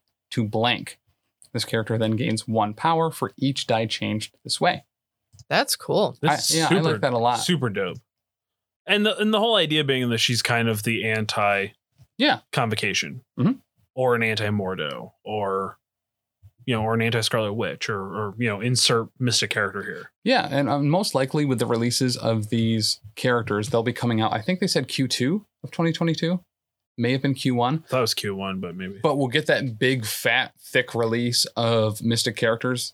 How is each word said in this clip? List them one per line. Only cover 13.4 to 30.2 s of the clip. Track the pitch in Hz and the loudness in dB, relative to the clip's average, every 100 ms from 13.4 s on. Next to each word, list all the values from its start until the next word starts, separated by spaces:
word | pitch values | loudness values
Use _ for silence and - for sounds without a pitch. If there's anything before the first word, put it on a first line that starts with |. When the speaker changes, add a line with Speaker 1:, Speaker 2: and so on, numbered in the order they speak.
Speaker 1:
Mm-hmm. | 147 262 _ _ _ | 2 0 _ _ _
Speaker 3:
or | 131 127 | 0 2
an | 120 | 4
anti | 113 107 104 | 2 0 0
Mordo | 104 92 92 76 64 - _ | 0 -2 -4 -6 -8 -12 _
or, | 101 107 98 95 95 - _ _ _ _ _ _ - _ - | -8 -4 0 -2 -4 -10 _ _ _ _ _ _ -20 _ -4
you | |
know, | 113 | -2
or | 110 | 0
an | 113 | 0
anti | 117 117 | 2 0
Scarlet | 107 117 104 | 0 0 -2
Witch | 110 95 - - | -2 -4 -4 -6
or, | 104 | -6
or, | 98 98 107 104 | -6 -6 -6 -2
you | 120 | -2
know, | 101 | 0
insert | 120 127 - 117 113 - | 0 2 2 2 -2 -4
Mystic | 127 - 107 | 0 0 0
character | 110 98 101 | 0 -2 -2
here. | 95 - - _ | -8 -10 -14 _
Speaker 1:
Yeah, | 220 254 - | 0 2 2
and, | 139 139 | 0 0
um, | 143 143 | 2 2
most | 175 208 | 2 2
likely | 135 135 156 147 | 0 0 0 2
with | 120 | 2
the | 117 | 2
releases | 117 120 120 127 120 | 2 2 2 0 0
of | 113 113 107 | 0 0 0
these | 117 113 113 104 - - - | 0 2 2 0 -4 -10 -2
characters, | 127 120 - 104 107 | 0 2 2 -2 0
they'll | 117 | 0
be | 113 | 0
coming | 120 120 113 | -2 0 2
out, | 110 | 0
I | 117 | 0
think | 110 185 | -2 -2
they | 196 | 0
said | 160 127 | 0 -2
Q | - 127 | -2 -2
two | - 127 208 - _ | 0 0 -2 -6 _
of | - | -10
twenty | - 165 | -2 0
twenty-two. | 156 170 160 170 180 - _ _ _ _ - | 0 0 0 -2 -2 -6 _ _ _ _ -2
May | 117 | 0
have | 131 | 2
been | 139 | 0
Q | 131 131 | 0 0
one. | 123 120 160 - | 2 2 0 0
Speaker 3:
I | |
thought | 131 | 0
it | |
was | 113 | 0
Q | - 104 | -2 -4
one, | 98 98 95 | -4 -6 -6
but | 90 | -8
maybe. | 87 95 98 | -8 -10 -2
Speaker 1:
But | 160 139 | 0 0
we'll | 131 | 2
get | 147 151 | 0 2
that | 147 135 110 | 0 0 0
big, | 127 131 | 0 0
fat, | 107 - | -2 -2